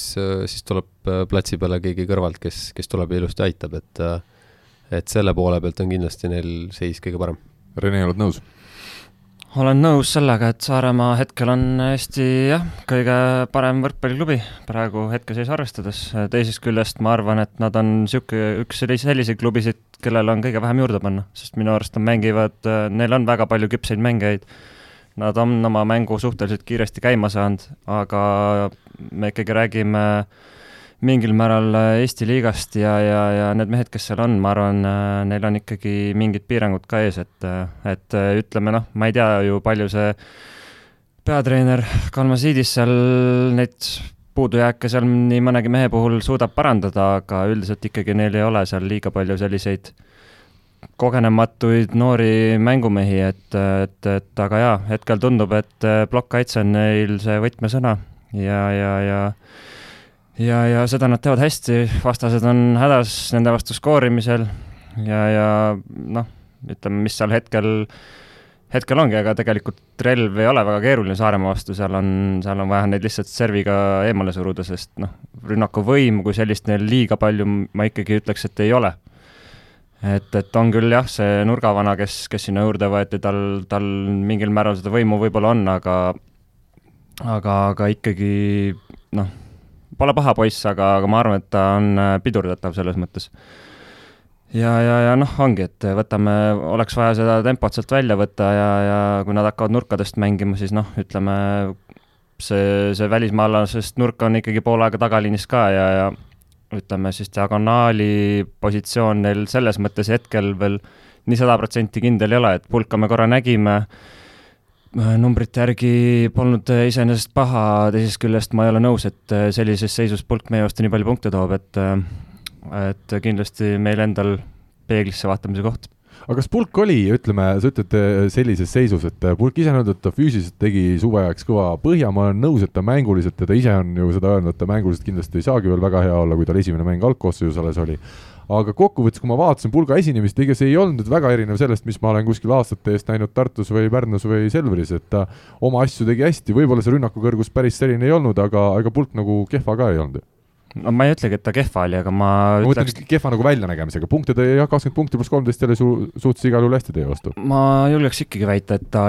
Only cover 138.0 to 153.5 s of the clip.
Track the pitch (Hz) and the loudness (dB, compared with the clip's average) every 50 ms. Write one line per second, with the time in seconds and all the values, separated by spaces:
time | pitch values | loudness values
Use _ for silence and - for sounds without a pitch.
138 | - - - - - - - - - - 101 107 107 104 104 - 190 202 - - | -10 -16 -20 -20 -20 -20 -20 -16 -8 -4 -2 -2 0 0 2 2 2 2 2 2
139 | 117 113 - - - 120 117 131 175 170 135 - - 113 110 160 160 139 135 180 | 0 0 0 -2 -2 -2 0 2 2 2 2 0 -2 -2 0 2 2 2 2 2
140 | 180 156 131 110 104 98 - - 139 135 135 - 135 135 143 170 196 185 151 117 | 2 2 0 0 0 0 0 0 0 2 2 2 2 2 4 2 2 2 0 -2
141 | 104 110 139 170 147 123 123 113 110 104 104 101 143 127 113 107 - 110 104 - | -2 0 0 2 2 2 2 2 0 0 0 0 2 0 0 -2 -2 -6 -6 -2
142 | 110 110 107 107 110 117 113 - - 107 131 131 117 - 107 - - 104 104 101 | 0 0 0 0 0 0 -2 -2 0 0 2 2 2 0 -4 -6 -2 -2 -2 -2
143 | - - 110 110 107 104 - 127 131 123 - - 101 - 107 110 110 110 117 127 | -2 -2 -4 -2 -2 -2 0 0 -2 -2 -2 -6 -4 -2 0 0 2 2 0 0
144 | 120 110 104 98 - 107 110 107 107 110 107 165 151 123 92 87 82 76 90 80 | 0 0 -2 -2 0 0 0 0 0 0 0 0 0 0 0 0 -2 -2 -4 -6
145 | - - - 101 95 92 - - - - - - 120 131 127 123 131 135 - - | -4 -2 -2 -2 -2 -4 -8 -16 -20 -20 -6 -2 0 0 2 2 0 0 0 -2
146 | 117 110 120 117 139 170 160 - - - 104 127 151 127 127 120 95 120 127 143 | 0 0 2 2 2 0 0 -2 -2 0 2 4 4 4 4 2 2 2 2 2
147 | 127 110 - 110 107 120 117 107 110 - - - 127 120 - - 135 131 120 117 | 0 -2 -4 -2 -2 0 0 0 -2 -2 -2 0 0 0 0 0 0 0 0 2
148 | 123 139 160 170 143 117 101 101 101 101 104 101 101 101 95 104 110 113 110 139 | 2 2 2 2 2 2 2 2 0 2 2 2 2 2 2 2 0 0 0 0
149 | 143 - - 113 104 104 104 104 101 - - 135 - - 107 113 127 107 85 80 | -2 -2 -2 -4 -2 0 0 0 0 -2 -2 -4 -2 -2 0 0 2 2 2 0
150 | 76 71 67 71 - _ _ _ _ _ _ _ _ - - - - 110 117 123 | -2 -4 -6 -10 -12 _ _ _ _ _ _ _ _ -18 -14 -6 -2 0 2 2
151 | 135 143 156 - - 107 101 101 - 113 101 131 135 - - 92 90 90 87 92 | 4 2 2 0 0 -2 -2 -2 -2 -2 -2 -2 -2 -2 -2 -2 -2 0 0 -2
152 | 90 95 95 98 101 98 98 101 101 101 104 104 107 127 135 120 117 127 113 - | -2 -2 0 0 2 2 2 2 4 4 4 4 4 4 2 2 0 -2 -4 -8
153 | - - 156 151 - 135 120 110 123 143 | -4 -2 -2 0 0 0 0 2 2 2